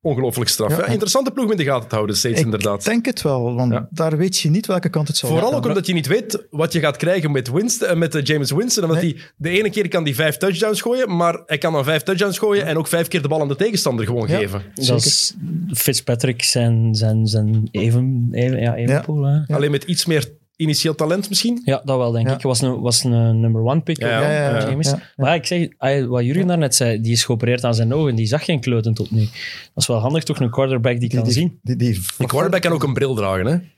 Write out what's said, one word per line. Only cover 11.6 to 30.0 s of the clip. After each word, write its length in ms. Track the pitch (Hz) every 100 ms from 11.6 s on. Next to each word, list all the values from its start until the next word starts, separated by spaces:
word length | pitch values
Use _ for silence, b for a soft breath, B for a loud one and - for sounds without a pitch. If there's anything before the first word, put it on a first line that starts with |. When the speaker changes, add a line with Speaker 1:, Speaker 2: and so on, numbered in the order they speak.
| 170
Speaker 1:
dan 100 | 156
vijf 200 | 135 160
touchdowns 340 | 185 185 202 180
gooien 280 | 214 202 165
en 120 | 160
ook 100 | 151
vijf 200 | 170 170
keer 140 | 170
de 60 | 139
bal 140 | 156
aan 60 | 143
de 80 | 135
tegenstander 500 | 214 196 147 120 107
gewoon 220 | 120 113
Speaker 2:
Ja. 100 | 175
Speaker 1:
geven. 240 | 101 101 - -
Speaker 3:
Dat 100 | 127
Speaker 2:
Zeker. 200 | 120 -
Speaker 3:
is 300 | - - - 156 160 180
Fitzpatrick 720 | 143 - 131 - 117 127 120
zijn, 520 | - 123 117 113 113 107
zijn, 320 | 110 110 110
zijn 400 | 107 107 110 107
even, 560 | 104 113 117 131 127 120
even, 280 | 113 123 127
ja, 140 | 117 113
evenpool, 500 | 117 139 - 151 139
Speaker 2:
Ja. 40 |
Speaker 3:
hè. 60 | 147 147
Speaker 2:
Ja. 80 | 147
Speaker 1:
Alleen 160 | 143
met 120 | 143
iets 220 | - 165 -
meer 260 | 151 - - _ _
initieel 340 | 160 151 160 156
talent 340 | 170 185 202
misschien? 320 | 196 233 240 240
Speaker 3:
Ja, 160 | 135 139
dat 120 | 131
wel, 140 | 120
denk 160 | 117 123
Speaker 2:
Ja. 60 | 135
Speaker 3:
ik. 60 |
Was 200 | 135 117
een, 180 | 131 120
was 240 | 117 117
een, 100 | 127
eh, 160 | 117 117
number 320 | 113 113 110
one 200 | 113 156
pick 180 | 165 156
Speaker 1:
Ja, 60 | 120
Speaker 3:
ook, 60 | 113
Speaker 1:
ja, 80 | 147
Speaker 2:
Ja, 180 | 151 143
ja, 80 | 113
ja. 120 | 110
Speaker 3:
James. 180 | 135 143
Speaker 2:
Ja, 60 | 139 B -
ja. 80 |
Speaker 3:
Maar 120 | 135 170
ik 100 | -
zeg, 220 | 175 165 _
ah, 300 | 127 139 123
wat 160 | 123
Jurgen 180 | 120 160
Speaker 2:
Ja. 60 | 180
Speaker 3:
daarnet 280 | 175 143 -
zei, 260 | 120 110
die 100 | 113
is 120 | 117
geopereerd 400 | - 117 120 123
aan 120 | 120 113
zijn 180 | 117
ogen, 220 | 143 151 113
die 120 | 110
zag 180 | 147 -
geen 140 | 156
kloten 340 | 123 117 110
tot 180 | 110 101
nu. 80 | 113
Dat 100 | 107 B B B B -
is 120 | -
wel 100 |
handig, 240 | 117